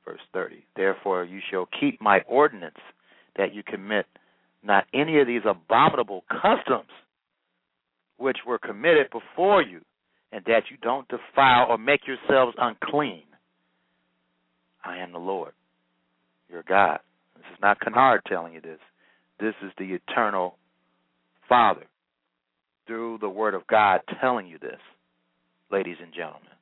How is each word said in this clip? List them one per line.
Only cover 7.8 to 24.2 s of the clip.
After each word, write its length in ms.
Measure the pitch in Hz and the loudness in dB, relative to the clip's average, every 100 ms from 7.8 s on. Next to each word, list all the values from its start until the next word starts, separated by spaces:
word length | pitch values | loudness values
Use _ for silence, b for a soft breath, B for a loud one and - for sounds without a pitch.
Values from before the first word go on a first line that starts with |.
| _ _ _ _ | _ _ _ _
which 280 | 131 123 123 | -4 -4 -6
were 120 | 120 | -6
committed 520 | - 101 151 156 135 | -6 -2 2 2 2
before 500 | 117 - - 190 202 | -6 -12 -2 2 2
you, 240 | 123 87 _ _ _ _ _ | 0 -10 _ _ _ _ _
and 120 | 110 | -12
that 260 | 90 113 - | 0 0 0
you 60 | 131 | -8
don't 300 | 113 135 135 | -6 -6 -6
defile 580 | 123 - - 135 123 120 | -12 -4 2 6 6 4
or 100 | 113 | 0
make 280 | 117 143 - | 0 -2 -2
yourselves 480 | 131 - 139 123 - | -8 2 2 2 0
unclean. 680 | 120 107 - 147 139 85 _ _ _ _ _ _ _ _ _ _ _ _ _ _ _ _ | -4 -4 -4 -2 -4 -8 _ _ _ _ _ _ _ _ _ _ _ _ _ _ _ _
I 140 | 92 90 | -14 -12
am 140 | 90 | -12
the 60 | 87 | -10
Lord, 340 | 90 95 78 _ _ _ _ _ _ _ _ _ _ | -6 -6 -8 _ _ _ _ _ _ _ _ _ _
your 140 | 87 | -18
God." 380 | 82 95 92 76 _ _ _ _ | 0 2 2 0 _ _ _ _
This 100 | - | -20
is 80 | - | -2
not 200 | 101 101 | 0 2
Kennard 440 | - 113 131 107 - | 0 4 4 4 0
telling 280 | 92 85 | -6 -6
you 60 | 82 | -16
this. 200 | 80 78 _ _ _ _ _ _ | -18 -20 _ _ _ _ _ _
This 160 | 110 - | -6 -6
is 100 | 95 - | -16 -12
the 180 | 95 | -8
eternal 640 | 92 - - 110 98 90 _ _ _ _ _ _ _ _ _ _ | -8 -4 -2 -2 -2 -6 _ _ _ _ _ _ _ _ _ _
Father 380 | 123 110 80 - _ _ _ _ _ _ _ _ _ - | 4 4 2 -8 _ _ _ _ _ _ _ _ _ -12
through 320 | 113 117 113 | -10 -8 -8
the 100 | 107 | -8
Word 260 | 95 107 | -2 -2
of 120 | 95 - | -2 2
God 360 | 110 104 92 - - | 4 4 2 -2 -4